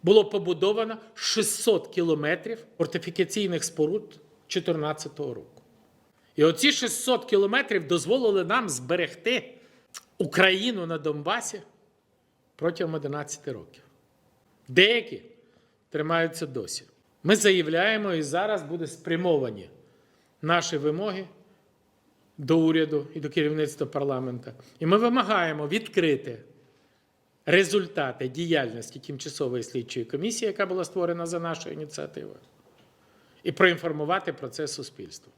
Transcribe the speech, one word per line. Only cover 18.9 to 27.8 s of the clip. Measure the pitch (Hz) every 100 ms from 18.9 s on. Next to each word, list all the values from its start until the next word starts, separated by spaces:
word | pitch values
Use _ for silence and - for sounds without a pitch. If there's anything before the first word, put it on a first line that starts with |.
спрямовані | - 165 165 180 151 127 104 90 - _ _ _ _ _ _
наші | 151 170 160 151
вимоги | 147 160 208 190 180 - _ _ _ _ _ _ _ _ _ -
до | 135 165
уряду | 160 160 151 147 139
і | 160
до | 143
керівництва | - 151 156 147 - 151
парламенту. | 143 139 131 131 123 123 - - -
І | 160
ми | 202
вимагаємо | 233 254 196 208 165 151 147
відкрити | 208 220 - 165 135 - 113 - - _ _ _ _ _ _ _ _ -
результати | 175 180 202